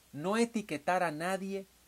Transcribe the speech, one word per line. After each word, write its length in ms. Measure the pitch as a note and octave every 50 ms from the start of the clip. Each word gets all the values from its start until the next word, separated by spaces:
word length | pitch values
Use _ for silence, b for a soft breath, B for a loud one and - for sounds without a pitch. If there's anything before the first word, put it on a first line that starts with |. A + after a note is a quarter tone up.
| _ _
no 280 | - C#3 D#3 F#3 G#3 A3+
etiquetar 640 | A#3 A#3 A#3 G#3+ G3+ - D#3 C#3+ - - F3+ F#3 F3+
a 80 | E3
nadie, 560 | D3+ D3+ E3 F#3 F#3+ F#3 G3 G3 G3 F#3+ F#3+ - _ _ _